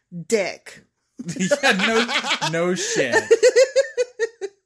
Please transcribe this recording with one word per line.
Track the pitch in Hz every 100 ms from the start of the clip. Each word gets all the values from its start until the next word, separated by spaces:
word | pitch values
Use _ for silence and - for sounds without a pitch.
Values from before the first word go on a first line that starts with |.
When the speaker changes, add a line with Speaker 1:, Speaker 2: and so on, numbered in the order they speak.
| _ 175 160
Speaker 1:
Dick. | 220 170 82 - - _ _ _ -
Speaker 2:
<laughs> | 175 156
Yeah, | 190 277 269 190 - 226 240 285 269 277
no, | 240
no | 165 180 185
shit. | 427 453 254 415 -
Speaker 1:
<laughs> | 453 494 480 523 523 539 - 494 - 453 - 381 _